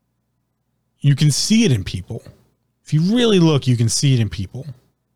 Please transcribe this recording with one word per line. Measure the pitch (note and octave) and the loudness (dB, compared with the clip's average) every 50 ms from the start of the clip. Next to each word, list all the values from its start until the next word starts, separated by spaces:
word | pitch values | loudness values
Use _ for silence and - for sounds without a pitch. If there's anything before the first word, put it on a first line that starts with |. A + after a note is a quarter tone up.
| _ _ _ _ _ _ _ _ _ _ _ _ _ _ _ _ _ _ _ _ | _ _ _ _ _ _ _ _ _ _ _ _ _ _ _ _ _ _ _ _
You | - C#3+ C#3+ | 0 0 2
can | - D#3 D3+ | 2 2 0
see | C3+ - - - G#3+ A3+ A#3+ | 0 0 -2 0 2 2 2
it | F#3 | 2
in | B2 G2+ F2+ | 0 0 -2
people. | - - F#2 F2 - A2+ A#2 - - - _ _ _ _ _ _ _ _ _ _ | -6 -10 -12 -12 -12 -14 -14 -14 -18 -20 _ _ _ _ _ _ _ _ _ _
If | - D3 | -4 -2
you | D#3 E3 F#3 A3 | 0 0 0 0
really | B3 A#3+ A3+ G#3 F#3 | 2 2 2 4 4
look, | E3+ D#3+ D3+ C3 - | 4 4 2 2 2
you | C3 B2 | 0 0
can | A2+ A#2+ A2+ | 2 0 0
see | - - - C#3 C3 | 0 0 2 2 2
it | A#2 | 2
in | A2+ G2+ | 0 -2
people. | - - F#2+ - - F2+ - D3 - - _ _ _ _ _ _ _ | -4 -8 -10 -10 -10 -14 -14 -14 -18 -20 _ _ _ _ _ _ _